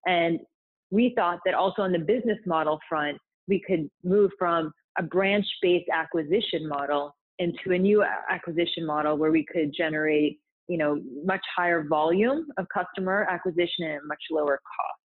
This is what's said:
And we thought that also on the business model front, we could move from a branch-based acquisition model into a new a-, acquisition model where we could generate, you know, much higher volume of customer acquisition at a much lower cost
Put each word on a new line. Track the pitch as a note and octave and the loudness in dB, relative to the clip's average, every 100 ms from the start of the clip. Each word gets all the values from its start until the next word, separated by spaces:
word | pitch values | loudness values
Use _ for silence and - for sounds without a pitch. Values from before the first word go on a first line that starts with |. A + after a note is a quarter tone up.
| - | 2
And | F3 E3+ E3 - _ _ _ _ | 2 2 0 -6 _ _ _ _
we | G3 B3 A#3+ | 2 2 2
thought | F3 F3 F#3+ | 0 0 -2
that | |
also | D3+ F#3+ - | 2 0 0
on | F#3+ | 0
the | F3+ | 0
business | D#3 A#3+ A#3 G#3 F3+ | 2 0 0 -2 -2
model | D#3+ D#3 D#3 - | 0 0 -2 -2
front, | D#3 D3 C#3+ _ _ - | -2 -2 -6 _ _ -2
we | F#3 - | -2 0
could | F3 D3 _ | -2 -2 _
move | F3 G3+ G3 - | 2 4 4 2
from | F3+ E3+ D#3 - _ - | 0 0 -2 -8 _ -6
a | |
branch-based | E3 F3+ G3 G#3 G3+ - F#3 F3 - | -2 2 2 2 0 0 2 2 2
acquisition | D#3+ D#3+ E3+ D3 G3+ - E3 D#3 | -2 -2 -4 0 0 0 -4 -4
model | C#3+ C#3+ D3 D3 _ _ - | -4 0 -2 -2 _ _ -4
into | F3 E3+ F#3+ | -4 -4 -2
a | F3+ | 2
new | F#3+ G#3 | 4 4
a-, | - - - | 4 -2 -4
acquisition | F3+ - E3 E3+ - | -6 -4 -2 -2 -2
model | D#3+ D3+ D3+ D3+ | -4 0 0 2
where | D#3 | 4
we | D#3+ D3+ | 2 2
could | F3 D3 | -2 -2
generate, | C#3+ D#3+ D#3 D#3 D3+ D3+ - _ _ - | -2 -2 0 2 2 2 -2 _ _ -6
you | F3 | -2
know, | D3+ D3 - C3 | 0 -2 -6 -6
much | F3 F#3+ - - | -2 -2 -4 -2
higher | F3 E3+ D3 | 2 0 0
volume | D3+ D3+ F#3 A#3 D4 D#4 - | 0 2 2 2 0 -4 -8
of | F#3 | -4
customer | G3+ F3+ - F#3 G3 G3+ | -4 -6 -4 -2 0 0
acquisition | F3 F#3 E3 F3 - E3 | -2 -2 -2 -2 -2 -4
at | D3 | -6
a | D3+ | -8
much | D3+ - | -10 -4
lower | D#3+ D3 C#3 | -2 0 -2
cost | - - - - | -4 -6 -6 -8